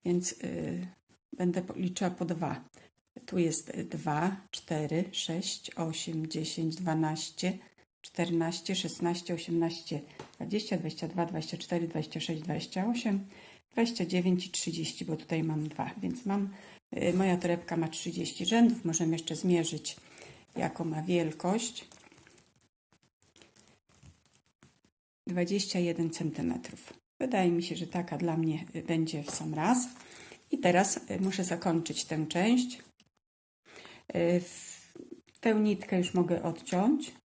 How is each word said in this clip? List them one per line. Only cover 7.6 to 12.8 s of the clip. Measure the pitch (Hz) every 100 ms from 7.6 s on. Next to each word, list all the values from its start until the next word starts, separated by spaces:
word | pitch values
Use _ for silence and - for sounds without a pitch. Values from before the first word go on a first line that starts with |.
| - _ _ _
czternaście, | - - 175 170 165 175 - 190
szesnaście, | 160 - 170 175 -
osiemnaście, | 170 - 170 165 165 - 147 - - - -
dwadzieścia, | 156 196 214 185
dwadzieścia | 160 160 160
dwa, | 185 170
dwadzieścia | 170 156 170
cztery, | - 175 165
dwadzieścia | 160 151 160
sześć, | - 165
dwadzieścia | 156 147 - -